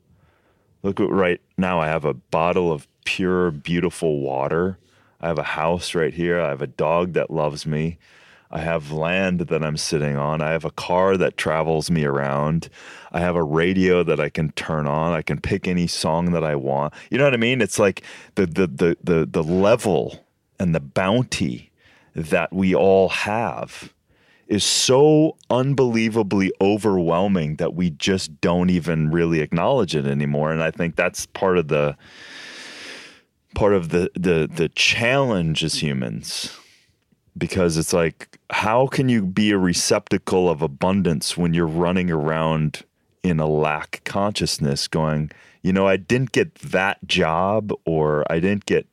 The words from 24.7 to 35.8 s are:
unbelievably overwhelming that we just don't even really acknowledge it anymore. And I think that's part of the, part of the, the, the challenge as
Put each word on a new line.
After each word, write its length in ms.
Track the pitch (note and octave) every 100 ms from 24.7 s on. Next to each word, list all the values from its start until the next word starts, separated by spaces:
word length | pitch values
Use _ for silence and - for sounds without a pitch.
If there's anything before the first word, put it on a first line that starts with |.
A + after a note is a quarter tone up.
| - - B2+ D3+ D#3 D#3 - _
unbelievably 1000 | A#2+ C3 C#3 C3 A2+ A2+ A2 G2+ G2+ F#2+ -
overwhelming 960 | G2 G#2+ G#2+ F#2+ E2 E2 G2+ F#2 D2+ D#2
that 180 | E2 E2
we 160 | F2+
just 500 | C#2+ - F#2+ - D2+
don't 300 | F#2 F2 F2+
even 400 | F2+ D#2+ D#2+ D#2
really 300 | E2 E2 E2
acknowledge 540 | D2+ E2 G2 C3+ F#2 D#2
it 120 | C#2
anymore. 440 | C#2 D2 C#2+ D2+
And 120 | D#2+
I 80 | D#2+
think 240 | D#2+ E2+ D#2
that's 320 | F2 - -
part 320 | - G2 F2+
of 80 | D#2
the, 280 | D2+ D2 C#2+ - - - - - - - - - - - - _ _ _
part 200 | - G2+
of 160 | G2+ E2
the, 200 | F2 F2 -
the, 340 | F2+ E2 D#2
the 180 | E2 D#2
challenge 920 | - - - A#2 C3+ C3+ G2+ E2 D#2
as 180 | D#2+ -